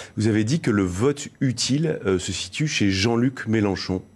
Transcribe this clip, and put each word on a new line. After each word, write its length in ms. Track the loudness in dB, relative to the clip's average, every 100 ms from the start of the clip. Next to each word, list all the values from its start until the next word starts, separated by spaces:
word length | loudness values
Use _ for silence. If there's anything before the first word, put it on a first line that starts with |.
| -10 -2
Vous 120 | 2
avez 160 | 2
dit 160 | 2 0
que 100 | 2
le 140 | 2
vote 460 | 2 2 0 0 -8 -4
utile, 580 | -2 -2 -2 0 0 -2 0
euh, 140 | 0
se 100 | -2
situe 380 | -8 -8 -4 -4
chez 240 | 2 2
Jean-Luc 560 | 2 2 2 0 -2 -2
Mélenchon. 540 | 2 2 0 -2 -4 -6